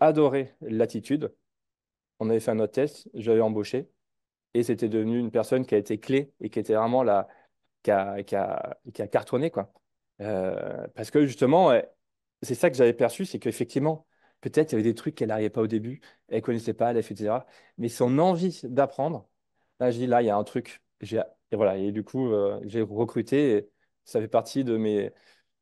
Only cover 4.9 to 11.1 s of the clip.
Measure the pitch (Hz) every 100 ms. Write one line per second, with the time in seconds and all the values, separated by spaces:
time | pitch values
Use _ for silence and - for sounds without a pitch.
4.9 | 110 110 120 117 117 110 127 127 104 98
5.9 | 107 - 135 147 _ 110 110 104 110 117
6.9 | 127 117 98 - - _ _ _ _ -
7.9 | 98 98 101 101 101 98 - - - 123
8.9 | - 104 113 - 127 160 107 98 _ _
9.9 | _ _ _ 104 95 92 - - - -
10.9 | - 110